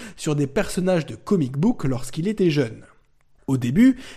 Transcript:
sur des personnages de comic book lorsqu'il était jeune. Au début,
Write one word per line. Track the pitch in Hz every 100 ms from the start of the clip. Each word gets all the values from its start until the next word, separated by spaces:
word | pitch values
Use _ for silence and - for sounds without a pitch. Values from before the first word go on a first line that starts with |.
| 233 -
sur | - 147
des | 143
personnages | - - - 185 180 151
de |
comic | 107 - 196 127 139
book | 208 -
lorsqu'il | 135 123 - - 185
était | 214 180
jeune. | 147 117 110 - _ _ _ _ _ -
Au | 131
début, | 120 156 254 254 -